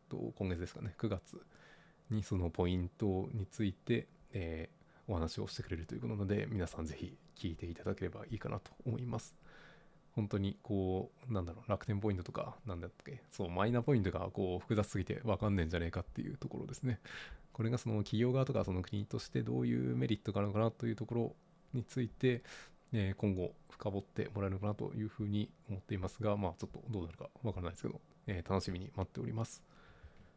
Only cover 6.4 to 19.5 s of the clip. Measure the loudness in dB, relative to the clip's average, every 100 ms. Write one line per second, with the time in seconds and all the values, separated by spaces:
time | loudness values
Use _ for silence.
6.4 | 0 -2 -2 -2 -6 -4 -8 -10 -20 -6
7.4 | -4 -4 -6 -4 -4 -2 -2 -4 -8 -6
8.4 | -4 -6 -8 -8 -4 -4 -2 -4 -6 -14
9.4 | -20 -20 -20 -20 -20 -20 -6 -2 0 2
10.4 | 0 -2 0 2 2 2 -2 -8 -2 0
11.4 | 0 -4 -2 0 0 2 2 0 -2 -4
12.4 | -6 -6 -8 -6 -8 -10 -12 -12 -10 -4
13.4 | 0 4 6 6 6 6 6 2 0 0
14.4 | 2 2 2 4 4 2 0 0 2 2
15.4 | 4 4 4 2 0 -2 -4 -4 -4 -4
16.4 | -6 -6 -6 -2 -2 -2 -4 -12 -12 -14
17.4 | -8 -2 0 0 0 0 2 4 6 4
18.4 | 4 2 2 0 0 -2 -2 -4 -2 -2
19.4 | 0